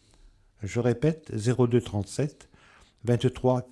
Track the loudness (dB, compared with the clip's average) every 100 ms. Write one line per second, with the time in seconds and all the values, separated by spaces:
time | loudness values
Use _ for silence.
0 | _ _ -20 _ _ _ -6 -2 0 2
1 | 0 -2 -6 -4 0 2 4 2 0 -4
2 | -6 -4 -4 -6 -20 _ _ -20 _ _
3 | 0 0 0 0 0 0 -2